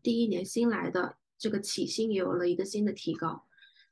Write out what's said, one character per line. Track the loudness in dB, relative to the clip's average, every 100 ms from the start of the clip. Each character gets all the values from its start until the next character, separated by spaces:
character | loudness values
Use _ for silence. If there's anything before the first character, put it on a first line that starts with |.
第 | 0 2
一 | 2
年 | 0
新 | -2 2 2
来 | 2 0
的 | 0 -2 -6 _ -6
这 | -2
个 | -2
起 | -2 -4 -2
薪 | 0 0
也 | 2
有 | 2
了 | 2 2
一 |
个 | 2
新 | 0 0
的 | 0
提 | 0 -4
高。 | -2 -4 -6 _ _ -20 _ _